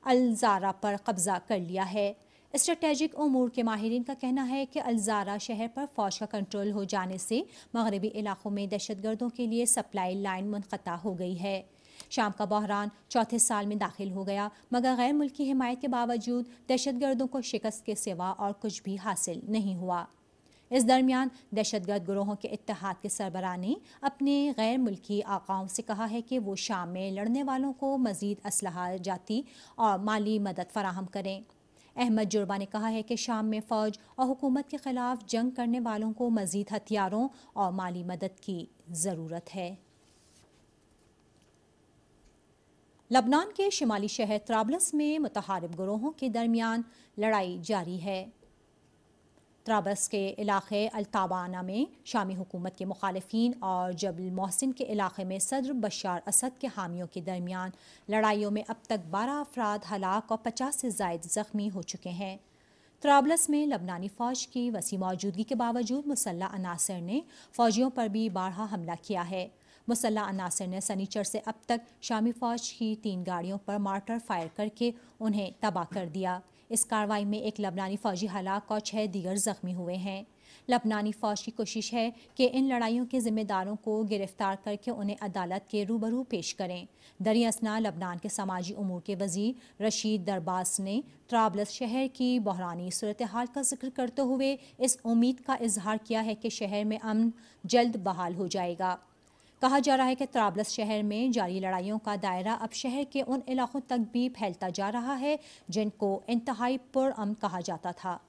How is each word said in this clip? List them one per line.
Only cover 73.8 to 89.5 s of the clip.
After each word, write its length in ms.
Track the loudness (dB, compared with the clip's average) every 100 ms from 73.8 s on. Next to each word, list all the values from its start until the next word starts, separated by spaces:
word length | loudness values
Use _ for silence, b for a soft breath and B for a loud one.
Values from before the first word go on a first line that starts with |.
| 0 -2 -2 -6 -2
فائر 200 | -2 -2 -4
کر 120 | -4
کے 160 | 0 -2 -2 B B
انہیں 300 | 0 0 -2 -2
تباہ 240 | 0 0 -2
کر 180 | -4 -4
دیا۔ 260 | -2 -2 -2 -8 b b
اس 180 | 0 2
کاروائی 380 | 0 2 0
میں 140 | 0 -2
ایک 220 | -2 -2
لبنانی 360 | -4 -2 -4 -2
فوجی 300 | -2 -2 -2
ہلاک 380 | -2 -2 -2 -2
اور 80 | -4
چھ 260 | -2 -2 -2
دیگر 220 | -2 -2 0
زخمی 380 | 0 -2 -4
ہوئے 220 | -4 -4 -4
ہیں۔ 260 | -4 -8 -12 B B B 0
لبنانی 440 | 2 2 0 -2
فوج 300 | 0 -2 -2
کی 80 | -6
کوشش 420 | -6 -4 -4 -2
ہے 180 | 0 -2 -4 B
کہ 140 | 2 4
ان 160 | 4 2
لڑائیوں 380 | 2 2 0 0
کے 140 | 0
ذمہ 200 | 0 0
داروں 360 | 0 0 -2 -4
کو 260 | -2 0 0
گرفتار 460 | -2 -2 -2 -2 -2
کر 100 | -4 -4
کے 80 | -4
انہیں 260 | -2 -2 -2
عدالت 500 | -4 -2 -2 -4 -2
کے 140 | -2 0
روبرو 360 | 0 0 -2
پیش 320 | -2 -4 -4
کریں۔ 300 | -6 -6 -6 -12 B B B
دری 280 | 2 4 4
اثنا 320 | 2 -2 0
لبنان 400 | -2 -2 -6 -6
کے 100 | -6
سماجی 460 | -4 -2 -4 -4
امور 260 | -4 -4 -4
کے 160 | -4 -2
وزیر 640 | -2 0 0